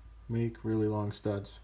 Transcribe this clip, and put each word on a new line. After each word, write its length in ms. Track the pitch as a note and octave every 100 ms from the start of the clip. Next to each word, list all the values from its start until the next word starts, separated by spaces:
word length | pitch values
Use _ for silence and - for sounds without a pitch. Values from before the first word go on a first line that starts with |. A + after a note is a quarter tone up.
| - - -
make 360 | A2+ A#2 -
really 220 | A2 A2 G#2+
long 240 | G#2+ G#2
studs. 480 | - G#2+ G2+ G2+ -